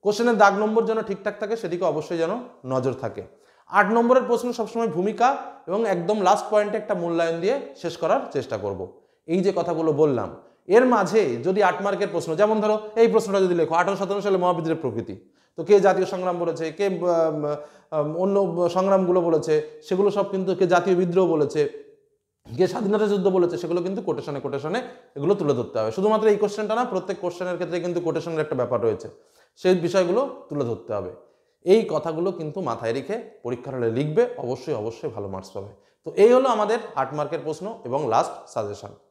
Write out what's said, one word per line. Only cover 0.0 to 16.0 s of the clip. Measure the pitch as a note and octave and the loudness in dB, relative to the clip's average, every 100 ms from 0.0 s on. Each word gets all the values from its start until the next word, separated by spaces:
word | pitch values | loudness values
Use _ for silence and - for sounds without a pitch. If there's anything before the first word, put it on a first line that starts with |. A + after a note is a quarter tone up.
কোশ্চেনের | G3+ G#3 A#3+ A3 | 0 0 2 6
দাগ | G3+ | 6
নম্বর | G3 G#3+ A3 G#3+ | 6 0 0 0
যেন | A3 | -2
ঠিকঠাক | A3 G3 G#3+ - | -4 -6 -6 -6
থাকে, | G#3 A3+ | -6 -6
সেদিকে | F#3 F3 F3+ | -4 -2 -2
অবশ্যই | D3+ D#3 E3+ | -2 -4 -2
যেন | D#3+ A3+ B3 - C3 | -2 -4 -8 -16 -4
নজর | C3 C3 | -2 -2
থাকে। | A#2 A#2+ G2+ F#2+ _ _ _ _ | -4 -8 -10 -16 _ _ _ _
আট | F#3 G3 | 0 2
নম্বরের | A3+ A#3 C4 | 4 4 4
প্রশ্ন | A#3+ A#3 B3 | 4 -2 -2
সবসময় | A#3+ G3+ A3+ A3+ | -6 -6 -2 -2
ভূমিকা | D#3+ G3 F#3+ A#3+ C#4 - - - | -2 -4 2 0 0 -8 -16 -6
এবং | G3 A3+ | -2 0
একদম | F3+ E3+ G#3+ | -2 0 2
লাস্ট | F#3 G#3 - | 4 2 2
পয়েন্টে | G#3+ G#3 G#3 | 0 2 -4
একটা | G#3 | -4
মূল্যায়ন | F#3+ E3+ E3+ E3 E3 | -4 -2 0 0 0
দিয়ে | F#3 C#4 - - | -2 -2 -6 -10
শেষ | E3+ D#3 | -10 -4
করার | E3 B3 B3+ | 0 0 0
চেষ্টা | C#3+ A#2 A2 | -6 -4 -6
করব। | G2+ F#2+ F#2 - _ _ - | -6 -6 -10 -14 _ _ -4
এই | F3 | 0
যে | F#3 E3+ | 0 0
কথাগুলো | E3+ E3 D#3+ | -2 0 0
বললাম, | C#3+ D#3 B2 F#2+ - - _ - | 4 4 2 -4 -10 -20 _ 4
এর | G#3+ B3+ | 6 6
মাঝে | A3+ F3+ A3 E3+ A#2+ | 4 2 2 2 0
যদি | C#3 F#3+ | 0 4
আট | F#3+ F3+ | 2 2
মার্কের | G3 F#3+ G3 | -2 -2 -2
প্রশ্ন, | E3 E3 D#3+ | -4 -4 2
যেমন | G#3 A3 | 4 4
ধরো | G#3 G#3+ G#3+ A3+ | 2 0 -2 2
এই | A3+ | 4
প্রশ্নটা | G#3+ F#3+ G3 | 4 2 2
যদি | F#3+ F3 | 2 2
লেখো, | D#3+ E3 | 2 2
"আঠারোশো | F3+ G3 | 2 0
সাতান্ন | F#3+ G3+ | -2 -2
সালে | G3 F#3+ | 0 2
মহাবিদ্রোহের | F3+ E3+ D#3+ D#3+ | 2 0 -2 -2
প্রকৃতি", | C3 A2 G#2+ F#2+ _ _ _ - | -2 -6 -8 -12 _ _ _ -12
তো | |
কে | D#3 G3+ | 4 6
জাতীয় | F#3+ F3+ | 6 4